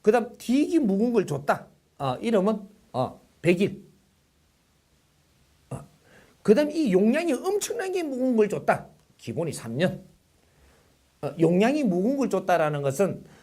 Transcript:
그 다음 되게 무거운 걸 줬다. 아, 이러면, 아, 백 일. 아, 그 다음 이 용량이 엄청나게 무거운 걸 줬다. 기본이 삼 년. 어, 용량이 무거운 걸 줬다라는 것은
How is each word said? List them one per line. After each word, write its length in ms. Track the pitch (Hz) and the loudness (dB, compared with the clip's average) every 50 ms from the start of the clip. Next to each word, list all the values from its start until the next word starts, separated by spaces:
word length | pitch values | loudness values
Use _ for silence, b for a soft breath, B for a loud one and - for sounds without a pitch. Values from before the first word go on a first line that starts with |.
그 100 | b 214 | b 2
다음 180 | 214 240 214 - - - | 2 2 2 -2 -10 -10
되게 400 | - - 247 285 302 359 349 320 | -4 0 2 2 2 2 2 0
무거운 340 | 277 190 196 196 226 247 | 2 2 2 2 0 2
걸 140 | 226 202 180 | 2 0 0
줬다. 400 | - 143 135 - - 190 - - - _ _ _ _ _ - | 0 -4 -6 -2 -2 -2 -4 -4 -16 _ _ _ _ _ -6
아, 200 | 139 131 127 - | -4 -4 -4 -4
이러면, 480 | - 233 226 190 185 214 214 202 - - - _ _ _ | -2 0 2 2 2 2 0 -2 -6 -14 -20 _ _ _
아, 240 | - 123 127 - - - _ _ _ _ | -4 -4 -4 -4 -6 -12 _ _ _ _
백 180 | - 170 180 175 | 0 2 2 2
일. 220 | 202 151 - - - - _ _ _ _ _ _ _ _ _ _ _ _ _ _ _ _ _ _ _ _ _ _ _ _ _ _ _ _ _ _ _ _ _ _ _ - | 2 -2 -2 -8 -18 -20 _ _ _ _ _ _ _ _ _ _ _ _ _ _ _ _ _ _ _ _ _ _ _ _ _ _ _ _ _ _ _ _ _ _ _ -14
아, 140 | - - - - _ _ b b b b b b b b | -14 -14 -14 -18 _ _ b b b b b b b b
그 120 | - 196 220 | 4 4 4
다음 160 | 294 302 294 | 4 4 0
이 220 | 302 330 302 214 | 0 -2 0 2
용량이 400 | 180 185 208 226 262 320 349 339 | 4 4 4 4 2 2 0 0
엄청나게 680 | 254 247 254 381 415 403 - - - - 381 381 359 370 330 | -2 -2 -2 -2 -2 -2 -4 -4 -6 -6 -6 -4 -4 -4 -4
무거운 320 | 285 269 247 254 262 240 | -4 -4 -2 -2 0 2
걸 120 | 220 214 190 | 2 2 2
줬다. 400 | 196 147 - - 175 - - - - _ _ _ _ | 0 -4 -2 -2 -2 -2 -4 -14 -20 _ _ _ _
기본이 360 | _ - 123 104 135 170 160 | _ -12 -10 -6 -6 -6 -6
삼 240 | - - - 113 113 | -6 -10 -10 -8 -4
년. 280 | 135 180 185 190 - - - _ _ _ _ _ _ b b b b b b b b b b b b _ _ _ - | -2 -2 -2 -2 -4 -14 -20 _ _ _ _ _ _ b b b b b b b b b b b b _ _ _ -10
어, 120 | - 139 - 165 | -10 -8 -2 2
용량이 420 | 160 160 175 185 214 247 294 311 | 2 4 4 4 4 2 2 2
무거운 340 | 277 202 175 180 190 247 285 | 0 0 0 0 0 0 0
걸 140 | 277 247 190 | 0 -2 0
줬다라는 520 | - 190 190 - 180 165 156 151 147 143 | -2 -2 0 2 2 2 2 0 -2 -2
것은 420 | 139 135 139 - 196 165 - - B B B B | -2 -2 0 0 0 -2 -2 -6 B B B B